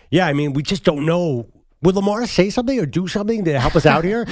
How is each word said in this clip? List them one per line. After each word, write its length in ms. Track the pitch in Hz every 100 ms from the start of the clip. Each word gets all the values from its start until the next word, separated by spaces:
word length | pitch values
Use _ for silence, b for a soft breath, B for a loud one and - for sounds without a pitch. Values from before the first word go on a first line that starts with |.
| B
Yeah, 160 | 160 175
I 60 |
mean, 220 | 143 147
we 80 | 139
just 200 | 147 190
don't 220 | - 147
know. 420 | 156 175 170 123 113 _ _ _
Would 120 | 170
Lamar 320 | 196 196 208 240
say 220 | - 196
something 300 | 240 240 262
or 60 | 151
do 200 | 165 185
something 380 | 202 208 226
to 160 | 170 139
help 160 | 135 170
us 80 |
out 180 | 151 143
here? 220 | 175 226 226